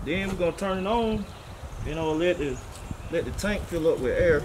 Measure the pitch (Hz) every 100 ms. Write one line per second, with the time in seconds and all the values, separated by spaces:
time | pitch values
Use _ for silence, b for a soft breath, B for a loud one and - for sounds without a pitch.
0 | - 180 190 185 175 160 196 190 185 233
1 | 226 214 202 - - - - - - 156
2 | 160 156 175 175 143 127 - - - -
3 | - 160 127 123 196 208 - 170 160 147
4 | 127 - 175 147